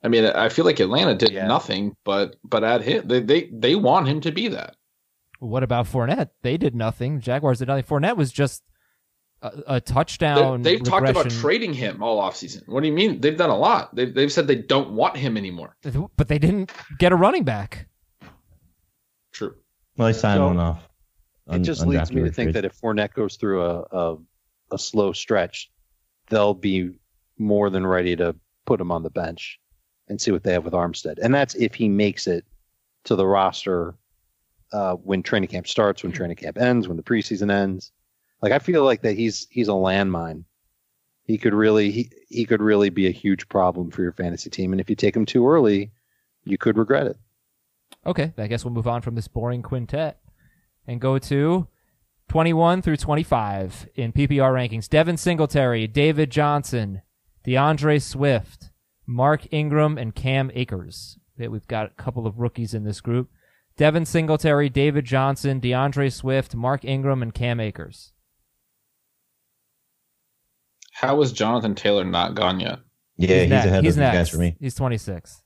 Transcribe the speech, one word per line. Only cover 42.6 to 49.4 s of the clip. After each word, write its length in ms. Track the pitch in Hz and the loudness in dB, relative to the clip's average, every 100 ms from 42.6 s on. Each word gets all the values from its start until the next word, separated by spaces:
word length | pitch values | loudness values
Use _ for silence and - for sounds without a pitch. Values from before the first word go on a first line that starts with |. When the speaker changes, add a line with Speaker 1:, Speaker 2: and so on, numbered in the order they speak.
Speaker 2:
really 280 | 107 104 101 | 4 4 4
be 180 | 95 95 | 2 0
a 40 | |
huge 380 | 87 101 95 - | 0 -2 -2 0
problem 400 | 101 92 87 87 | 0 2 0 -6
for 100 | - | -4
your 100 | 87 | -6
fantasy 360 | - 90 85 - | -4 -6 -6 -10
team. 240 | - 92 | -6 -2
And 60 | 95 | -2
if 80 | 95 | -2
you 60 | 104 | 0
take 200 | 107 117 | 0 0
him 100 | 107 | 0
too 220 | 131 123 | 2 4
early, 440 | 160 120 101 104 _ _ _ _ _ | 4 4 2 -2 _ _ _ _ _
you 140 | - 98 | -6 -2
could 200 | - 107 | 0 2
regret 300 | 107 139 139 | 2 2 0
it. 100 | - _ _ _ _ _ _ _ - - | -6 _ _ _ _ _ _ _ -12 -6
Speaker 3:
Okay, 280 | 180 160 160 | -2 -4 -4
I 100 | 107 | -6
guess 160 | 117 | -4
we'll 100 | 123 | -4
move 140 | 117 113 | -4 -4
on 140 | 120 | -4
from 140 | 117 117 | -6 -8
this 120 | 104 | -8
boring 340 | - | -6